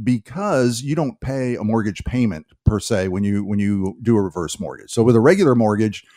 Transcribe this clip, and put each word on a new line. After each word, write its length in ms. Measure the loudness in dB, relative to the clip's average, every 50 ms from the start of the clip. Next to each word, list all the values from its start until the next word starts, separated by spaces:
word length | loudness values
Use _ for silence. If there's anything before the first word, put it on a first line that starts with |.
| -2
because 800 | -2 -2 -2 -4 -8 -10 -8 -4 -2 0 2 2 0 0 -2
you 140 | -4 -4 -2
don't 240 | -2 -2 -4 -6 -8
pay 360 | -8 -6 -6 -4 -4 -4 -4
a 80 | -4 -2
mortgage 400 | 0 0 0 0 -2 -4 -6 -8
payment 440 | -6 -2 0 0 0 -2 -6 -12 _ _ _ 0
per 140 | 0 0 0
se 300 | -2 -2 -2 -2 -2 -2
when 140 | -2 -2 -2
you, 220 | -2 -2 -2 -2
when 140 | -2 -2 0
you 380 | 0 0 0 0 -2 -4 -6 -4
do 160 | 0 2 2
a 40 | 2
reverse 380 | 2 0 -4 -6 -6 -6 -6 -8
mortgage. 300 | -10 -10 -10 -12 -14 -6
So 140 | 0 2 4
with 120 | 4 6
a 40 | 6
regular 320 | 6 6 6 6 4 4 4
mortgage, 500 | 4 4 2 2 2 0 0 -2 -4 -14 _ _